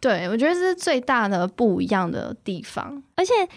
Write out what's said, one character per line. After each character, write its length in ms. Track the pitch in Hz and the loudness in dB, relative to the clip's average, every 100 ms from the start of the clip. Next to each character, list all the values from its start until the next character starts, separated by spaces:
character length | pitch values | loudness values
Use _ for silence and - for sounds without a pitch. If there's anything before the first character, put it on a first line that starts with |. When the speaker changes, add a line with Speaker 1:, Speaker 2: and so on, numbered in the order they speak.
Speaker 1:
对， 260 | 262 190 180 | 2 0 0
我 60 | 226 | 2
觉 120 | 285 | 2
得 60 | |
这 60 | 359 | 2
是 140 | 370 | 0
最 240 | 359 359 277 | 0 0 -2
大 300 | 247 254 208 | 2 0 2
的 180 | 190 180 | 0 0
不 360 | - 233 180 | 2 2 2
一 40 | 180 | 0
样 240 | 202 175 | 0 0
的 240 | - - - | -4 -8 -10
地 200 | - 180 - | -8 -8 -8
方。 360 | - - 285 269 | -10 -10 -12 -12
Speaker 2:
而 100 | - | -2
且 80 | 381 480 359 | 2 2 0